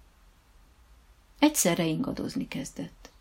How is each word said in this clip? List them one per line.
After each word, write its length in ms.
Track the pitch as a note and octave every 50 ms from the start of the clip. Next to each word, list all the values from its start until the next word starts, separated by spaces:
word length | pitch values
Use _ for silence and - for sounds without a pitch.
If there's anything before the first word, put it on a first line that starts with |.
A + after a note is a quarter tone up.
| - - - - - - - - _ - - - - - - - - - - - - - - - - - - -
Egyszerre 460 | D4 D4+ D4+ - - F3+ E3+ F3+ E3+
ingadozni 640 | D#3+ D#3 E3 - - - - - - - - -
kezdett. 640 | - - - - - - - - E3+ - - - - - -